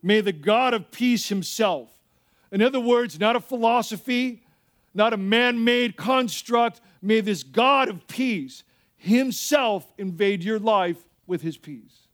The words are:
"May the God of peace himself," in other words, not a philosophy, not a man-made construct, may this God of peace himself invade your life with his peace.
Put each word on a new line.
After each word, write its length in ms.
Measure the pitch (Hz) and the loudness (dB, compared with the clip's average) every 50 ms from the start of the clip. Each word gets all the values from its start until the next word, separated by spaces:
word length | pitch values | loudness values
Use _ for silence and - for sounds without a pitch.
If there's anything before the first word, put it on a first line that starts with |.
"May 220 | - 180 208 214 | 2 2 2 2
the 100 | 202 202 | 2 0
God 400 | 180 151 143 196 208 233 262 254 | -4 -2 0 2 2 2 2 2
of 180 | 240 220 180 _ | 0 -2 -6 _
peace 380 | - - 240 247 240 220 - - | -6 -2 0 2 2 0 0 -4
himself," 640 | 202 196 170 - - - 220 196 170 139 117 _ _ _ _ _ _ _ _ _ _ _ _ _ | -4 -4 -4 -6 -4 0 0 0 0 -2 -6 _ _ _ _ _ _ _ _ _ _ _ _ _
in 120 | - 196 | 0 2
other 180 | 220 262 262 262 | 2 2 2 0
words, 400 | 233 240 240 240 240 220 - 156 | 2 2 2 2 2 -2 -4 0
not 160 | 202 220 240 | 0 2 2
a 40 | 240 | 0
philosophy, 1000 | - - 269 240 226 226 233 247 226 - 226 185 - - 247 247 254 254 240 - _ _ _ _ _ _ _ _ _ _ _ | -2 -6 -6 0 2 2 2 2 0 -2 -8 -10 -6 -4 -2 -2 -2 -4 -6 -10 _ _ _ _ _ _ _ _ _ _ _
not 180 | 190 208 226 | 0 2 2
a 60 | 233 208 | 2 -2
man-made 800 | 190 196 214 233 247 247 247 233 226 233 240 247 247 233 - - | -2 0 2 2 2 2 2 2 2 2 2 2 0 -2 -4 -6
construct, 800 | 156 214 262 262 254 220 - - - - 240 233 233 233 226 - _ _ _ _ | -2 0 0 0 0 -2 -6 -10 -6 -2 2 2 2 0 -2 -8 _ _ _ _
may 180 | - 202 220 220 | 0 2 2 2
this 220 | 202 214 202 156 | 2 0 -4 -4
God 480 | 131 131 135 214 240 262 285 269 269 247 | -6 -4 0 2 4 4 4 4 2 0
of 160 | 202 165 _ | -4 -10 _
peace 560 | - - - 262 254 220 175 - - - - _ _ _ _ _ _ _ | -14 -6 -4 -2 -2 -2 -4 -6 -10 -14 -20 _ _ _ _ _ _ _
himself 960 | _ - 160 214 247 269 262 214 - - - 294 294 262 226 208 185 - - _ - | _ 0 2 2 2 2 0 -4 -6 -4 0 0 2 2 0 -2 -4 -6 -12 _ -10
invade 460 | 202 190 175 165 202 196 202 190 170 | -10 -10 -4 0 0 0 0 -2 -2
your 140 | 202 220 220 | -4 -4 -2
life 500 | 202 220 214 202 185 175 170 170 _ _ _ _ _ | 0 0 2 2 0 0 -4 -6 _ _ _ _ _
with 160 | - 180 170 | -8 -8 -6
his 160 | 156 165 147 - | -6 -8 -10 -10
peace. 480 | _ - 147 117 110 _ _ _ _ _ | _ -18 -18 -18 -18 _ _ _ _ _